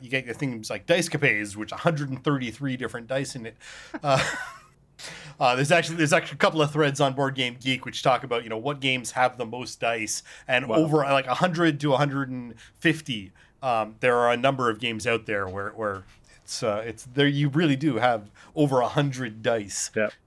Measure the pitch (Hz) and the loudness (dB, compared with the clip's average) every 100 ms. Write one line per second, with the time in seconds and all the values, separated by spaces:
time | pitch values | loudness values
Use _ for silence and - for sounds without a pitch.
0 | 123 131 120 110 139 117 107 107 - 180 | -4 -4 -4 -4 -4 -4 -6 -6 2 2
1 | 175 151 143 107 104 98 107 - 170 151 | 2 2 2 2 -2 -8 -10 -2 0 0
2 | 139 131 - 139 123 110 139 127 117 123 | -2 -4 0 0 -2 -6 -6 -4 -6 -8
3 | 113 135 135 131 113 - - - - - | -6 -4 -4 -8 -12 -16 -18 -20 -16 -6
4 | 143 135 - - - - - _ _ - | 2 2 2 -4 -10 -14 -20 _ _ -18
5 | - - - - 135 127 147 170 151 165 | -16 -16 -16 0 2 2 4 4 2 0
6 | 151 170 - 143 202 160 147 151 151 135 | 2 2 0 0 2 4 0 2 0 2
7 | 139 127 135 131 123 123 131 127 120 - | 0 0 -2 -2 -4 -4 -4 -4 -6 -2
8 | 143 120 127 120 117 110 127 139 135 127 | 0 0 0 -4 -4 -4 -4 -2 -2 -2
9 | 113 131 127 123 113 123 117 - 120 117 | -2 0 0 0 -8 -8 -10 -4 -2 -2
10 | 110 - - - - 127 120 110 156 151 | -4 -8 -10 -16 -2 0 2 2 4 4
11 | 139 139 131 123 185 165 165 143 147 131 | 4 2 2 0 0 2 2 2 2 2
12 | 143 139 135 127 120 113 - _ 170 156 | 2 0 -4 -6 -10 -16 -20 _ 0 0
13 | - 113 95 - _ _ 131 113 107 110 | -4 -8 -10 -18 _ _ -2 0 -2 0
14 | 127 123 120 120 131 135 123 107 120 110 | 4 6 4 4 2 2 0 0 -4 -2
15 | 107 113 113 104 95 95 101 104 107 98 | 0 0 0 -4 -4 -6 -8 -6 -4 -4
16 | 95 - _ - - - 120 104 117 110 | -10 -20 _ -20 -12 -4 -2 -2 -4 -10
17 | 123 131 143 143 147 139 170 131 151 113 | -6 2 2 4 2 2 2 2 0 2
18 | 123 117 101 - - - 147 131 117 151 | 2 2 -4 -18 -10 0 4 4 2 2
19 | 143 127 123 110 117 117 98 - - 110 | 0 -2 -6 -4 0 0 -2 -6 -4 -2
20 | 107 - | -2 -4